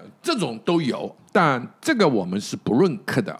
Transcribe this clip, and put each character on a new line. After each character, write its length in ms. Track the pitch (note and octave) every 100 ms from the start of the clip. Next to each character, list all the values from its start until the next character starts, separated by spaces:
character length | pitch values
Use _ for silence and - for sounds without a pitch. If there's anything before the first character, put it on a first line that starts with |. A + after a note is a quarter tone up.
| F2+ -
这 100 | - D4+
种 180 | D3+ A2+
都 180 | - E3+
有， 320 | D#3+ G#2+ G2+ - _
但 320 | G#3 E3 B2+ B2 _
这 120 | - C#4
个 120 | F3+
我 160 | A#2+
们 160 | F2+ F#2+
是 160 | - -
不 180 | -
论 240 | A2 F#3 A#2 -
克 160 | -
的 120 | G2 -